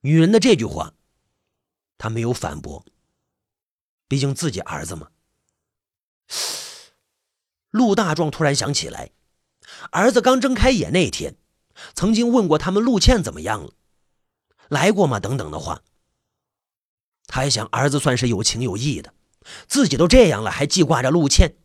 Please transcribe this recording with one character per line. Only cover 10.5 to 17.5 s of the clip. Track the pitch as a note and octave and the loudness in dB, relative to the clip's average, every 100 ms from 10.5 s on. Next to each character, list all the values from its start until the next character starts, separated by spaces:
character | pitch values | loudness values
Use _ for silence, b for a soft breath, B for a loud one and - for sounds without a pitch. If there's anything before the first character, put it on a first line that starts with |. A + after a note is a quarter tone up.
开 | A#3 A#3+ | 2 2
眼 | A#3 F2 | 2 0
那 | E3 C3 | 0 0
天， | - D#2 - _ _ _ B B | -4 -10 -12 _ _ _ B B
曾 | - G3 | -4 0
经 | A3 A#3+ | 2 4
问 | A#3+ F#3 | 2 2
过 | D3+ | 0
他 | F#3 | 2
们 | G3 | 0
陆 | A#3+ G#3+ | 2 4
倩 | - A#3+ | 4 4
怎 | - | 0
么 | D2+ | -8
样 | E2 G#2+ | -8 -8
了， | C#2+ _ _ _ _ _ _ _ _ b b | -10 _ _ _ _ _ _ _ _ b b
来 | C#3+ F3 | 0 0
过 | G3+ | 2
吗 | E3 G#2+ | 0 0
等 | G2+ C3 | -4 -6
等 | D#2 | -6
的 | D#2 | -10
话。 | D2+ E2 _ _ _ _ _ _ _ _ _ _ _ _ _ _ - | -10 -12 _ _ _ _ _ _ _ _ _ _ _ _ _ _ -10
他 | C3 | -6
还 | |
想 | C#3 | -2